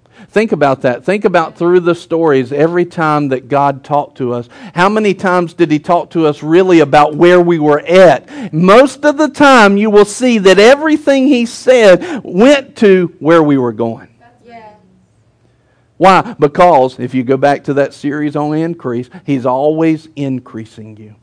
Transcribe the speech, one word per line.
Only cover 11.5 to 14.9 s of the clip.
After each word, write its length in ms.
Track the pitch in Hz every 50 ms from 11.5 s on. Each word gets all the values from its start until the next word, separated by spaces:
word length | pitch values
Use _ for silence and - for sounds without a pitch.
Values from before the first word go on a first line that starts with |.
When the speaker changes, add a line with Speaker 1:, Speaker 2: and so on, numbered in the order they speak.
| - - - 240 254 247 220 202 180 170 - 359 320 226
Speaker 1:
went 540 | - - 180 180 226 269 294 277 269 - -
to 360 | - 233 202 190 185 180 165 - -
where 240 | 139 151 170 165
we 160 | 160 147 143 135
were 140 | 123 120
going. 340 | 113 104 117 117 113 - - _ _ _ _ _ _ _ _
Speaker 2:
Yeah. 300 | 240 233 226 220 214 208 190 185 185